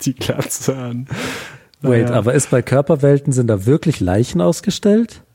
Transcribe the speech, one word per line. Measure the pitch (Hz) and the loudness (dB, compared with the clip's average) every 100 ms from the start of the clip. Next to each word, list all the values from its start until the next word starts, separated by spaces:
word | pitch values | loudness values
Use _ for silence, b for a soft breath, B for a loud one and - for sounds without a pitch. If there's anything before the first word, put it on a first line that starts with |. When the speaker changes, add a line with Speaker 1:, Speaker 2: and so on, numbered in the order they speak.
Speaker 1:
die | 135 | -6
Glatze | - - - - - - 131 | -4 -6 -4 -6 -4 -4 -4
an. | 120 123 135 220 254 B B B B - | -8 -10 -8 -10 -8 B B B B -6
Speaker 2:
Wait, | 135 120 120 | 2 2 2
Speaker 1:
Naja. | 120 | 0
Speaker 2:
aber | 107 | 2
ist | 143 - | 0 2
bei | 127 | 0
Körperwelten, | - 131 147 151 139 143 143 | 2 0 2 2 4 4 2
sind | 127 113 | 0 2
da | 101 104 | 0 2
wirklich | 165 165 - | 2 0 -2
Leichen | 90 101 123 175 | 0 0 0 2
ausgestellt? | 175 - 202 - 208 214 233 - _ | 0 0 -4 -2 2 2 0 -8 _